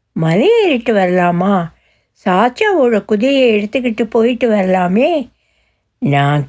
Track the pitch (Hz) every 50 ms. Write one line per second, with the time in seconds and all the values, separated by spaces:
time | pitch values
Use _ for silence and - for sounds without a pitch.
0 | _ _ _ - 160 160 165 196 277 403 466 466 415 359 285 233 233 - 226 202
1 | 185 180 180 180 175 175 175 175 180 202 202 185 165 160 - _ _ _ _ _
2 | _ _ _ _ _ 202 180 185 220 254 254 - 427 427 392 330 262 240 226 202
3 | 196 - 220 202 233 269 277 269 262 240 214 208 202 208 - 269 247 247 214 -
4 | 240 220 - 233 226 247 254 240 254 233 214 208 190 185 185 185 180 175 185 220
5 | 269 330 339 294 240 - _ _ _ _ _ _ _ _ _ _ _ _ _ _
6 | - 143 139 139 143 143 147 147 139